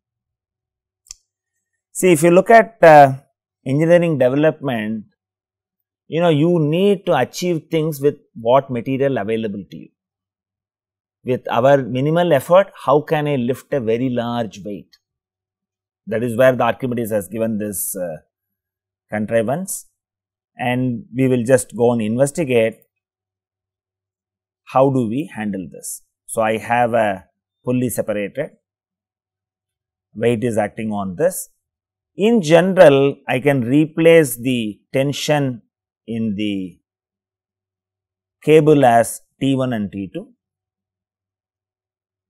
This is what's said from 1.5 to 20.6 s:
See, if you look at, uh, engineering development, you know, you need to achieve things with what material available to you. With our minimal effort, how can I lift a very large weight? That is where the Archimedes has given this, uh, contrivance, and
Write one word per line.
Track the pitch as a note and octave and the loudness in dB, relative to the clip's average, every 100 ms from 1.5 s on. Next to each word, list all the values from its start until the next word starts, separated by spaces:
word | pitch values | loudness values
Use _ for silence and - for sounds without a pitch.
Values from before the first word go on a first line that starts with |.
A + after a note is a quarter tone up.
| _ _ _ _ | _ _ _ _
See, | - F#3 | -2 2
if | D3+ | 4
you | E3+ | 4
look | F3 F#3+ | 4 6
at, | A3+ G3+ - | 4 4 4
uh, | E3 D3+ C#3 C3 _ _ _ _ C3+ | 8 10 8 4 _ _ _ _ -4
engineering | C#3 E3 E3+ E3+ C#3 | 0 4 4 2 0
development, | B2+ C#3 D#3 D3+ C#3 A2+ G#2+ A2 - _ _ _ _ _ _ _ _ _ - | 0 2 0 -2 -6 -6 -6 -8 -12 _ _ _ _ _ _ _ _ _ -8
you | D#3+ | -2
know, | F3 | 0
you | D3 E3 F3 | 2 2 0
need | D3 E3 G3+ G3 - | 0 0 0 0 0
to | C#3+ | -2
achieve | B2 - F3+ D#3+ - | -2 -4 -4 -4 -4
things | D#3+ D#3 C#3 | -4 -4 -2
with | C#3+ - _ | -2 -2 _
what | - A#2 C3+ C3+ | -6 0 0 0
material | A#2+ C3 C3 C#3 A#2 | -6 -6 -4 -2 -4
available | G#2+ A2+ A2 G2 F2+ | -4 -4 -6 -10 -14
to | E2 | -20
you. | - _ _ _ _ _ _ _ _ _ _ _ _ _ | -20 _ _ _ _ _ _ _ _ _ _ _ _ _
With | A#2 B2+ - | -6 -6 -4
our | A#2 C3 C#3+ | 0 2 2
minimal | A2+ B2+ D3 E3 F3 | 0 -4 -2 0 0
effort, | C#3 - F3+ G3 - | 0 2 2 2 -4
how | - D3 | -2 -2
can | - D3+ D3 | 0 -4 -2
I | C#3 | -2
lift | A#2+ B2 - | -4 -6 -6
a | C#3+ | -6
very | A2 A#2 C3 | -2 -2 -2
large | A#2+ A#2 A#2+ A2 G#2 | -4 -6 -6 -8 -10
weight? | G#2 F#2+ - _ _ _ _ _ _ _ _ _ _ _ G2+ | -14 -14 -16 _ _ _ _ _ _ _ _ _ _ _ -8
That | A2 | -6
is | B2 A2+ | -2 4
where | C3 B2 | 4 4
the | |
Archimedes | A#2 - B2+ A#2+ G#2+ | 0 -2 -6 -6 -4
has | G#2+ F2+ | -4 -6
given | A2 A2+ G#2 | -6 -4 -4
this, | G#2 F#2+ - G2 | -8 -8 -10 -8
uh, | F2 D2+ _ _ _ _ _ _ _ _ _ | -10 -12 _ _ _ _ _ _ _ _ _
contrivance, | G#2+ G#2+ A#2 A2+ D#3+ F#3+ - - _ _ _ _ _ _ | -8 -2 -2 -2 -4 -8 -14 -16 _ _ _ _ _ _
and | - | -8